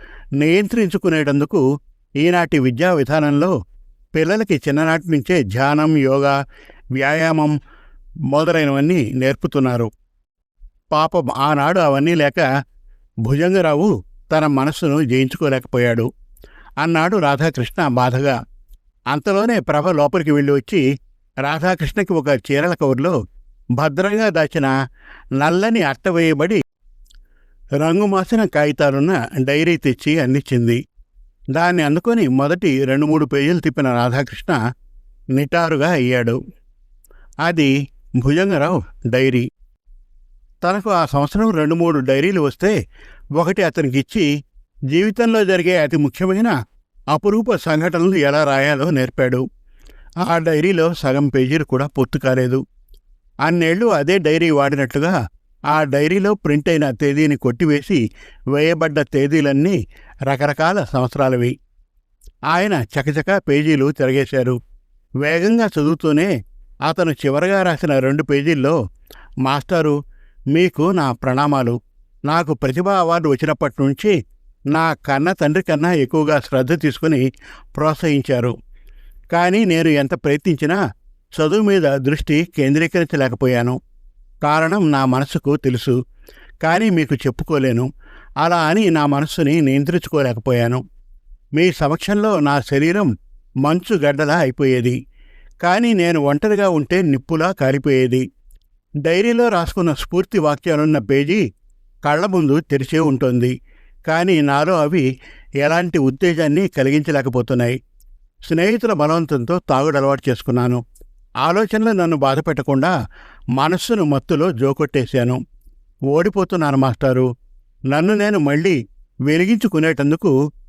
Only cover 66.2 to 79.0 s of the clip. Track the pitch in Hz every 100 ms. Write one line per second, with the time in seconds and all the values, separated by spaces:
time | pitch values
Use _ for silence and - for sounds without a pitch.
66.2 | 190 139 - - - - 151 165 165 143
67.2 | 139 139 180 196 185 156 160 135 131 143
68.2 | 143 143 143 156 135 160 101 - - -
69.2 | - - 131 143 - 175 151 147 143 -
70.2 | - - - 156 180 - 160 190 139 117
71.2 | 131 127 147 139 120 120 - _ _ _
72.2 | 143 165 151 147 135 131 185 196 165 170
73.2 | 156 135 156 147 147 - 139 139 214 180
74.2 | - _ - _ 135 156 165 147 - 135
75.2 | 160 - 147 160 - 151 170 175 127 156
76.2 | 151 151 - 131 131 165 151 - 160 147
77.2 | 131 - - - - - 151 156 165 143
78.2 | 127 127 120 113 - - - -